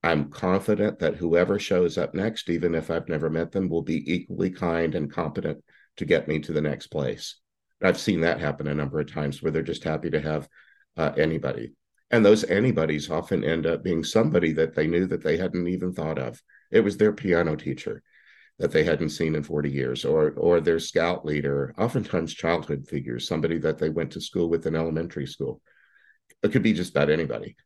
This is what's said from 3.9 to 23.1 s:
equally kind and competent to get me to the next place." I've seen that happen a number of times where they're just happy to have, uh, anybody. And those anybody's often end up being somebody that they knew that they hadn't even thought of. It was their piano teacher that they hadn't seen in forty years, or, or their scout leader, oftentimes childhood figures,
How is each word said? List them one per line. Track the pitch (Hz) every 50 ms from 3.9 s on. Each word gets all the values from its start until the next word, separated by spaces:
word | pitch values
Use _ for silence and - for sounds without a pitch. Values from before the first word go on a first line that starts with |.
| 82 78 - - 87
equally | 90 - - 92 92 95 95
kind | 92 - 95 87 82 82 82 80 76
and | 76 76 73
competent | - - 82 76 - - - 80 73 - _ _ _ _ _ _ _
to | - -
get | 73 87 80 - -
me | 76 78
to | 76 - 80
the | 76
next | 73 73 69 - - -
place." | - 78 71 62 - - - - - _ _ _ _ _ _ _ _ _
I've | - 95 90 -
seen | - - 98 82
that | 80 82 73 -
happen | - 76 71 - 76
a | 73 73
number | 73 73 69 69 78
of | 73 -
times | - 78 76 71 - -
where | - 80
they're | 73 80 80
just | 82 80 - -
happy | 80 78 76 73 82
to | 80 78
have, | 73 78 78 78 71 - _ - - _ _ _ _ _ _ -
uh, | 80 73 -
anybody. | - 78 78 80 80 71 67 64 58 58 58 - _ _ _ _ _ _ _ 120
And | 117 107
those | 101 107 107 107
anybody's | - 92 98 113 131 101 - 80 78 78 76 76 -
often | 82 80 85 - 98 80 -
end | 73 82 82 78
up | 82 85 - -
being | 92 87 82 80
somebody | - - 110 117 156 - 104 90 82 78
that | 76 80 80 -
they | - 78
knew | 78 85 85 92
that | 90 90 82 -
they | 80 80 82
hadn't | 92 90 85 87 87
even | 87 92 90 90 90 90
thought | - 78 78 80 69
of. | 65 62 62 - _ _ _ - _ _
It | - 110
was | 107 101 98 -
their | 107 107 104
piano | - - 98 87 82 85 80 78
teacher | 73 - - 69 - - - - - _ _ _ _ _ _ - _ - _ _ _
that | - 82
they | - 80 78
hadn't | 87 80 76 82 78
seen | - - 82 80 80
in | 76 73
forty | - 76 76 73 71
years, | 69 69 65 64 64 64 -
or, | 69 76 80 76 76 -
or | - - 85 87 85
their | 78 82 82 82
scout | 80 - - 85 82 85 87 - -
leader, | 76 76 73 71 71 69 69 69 65 - -
oftentimes | 101 120 - 120 104 - - 87 82 82 -
childhood | - - 82 85 80 76 - 73 69 67
figures, | - - 71 67 67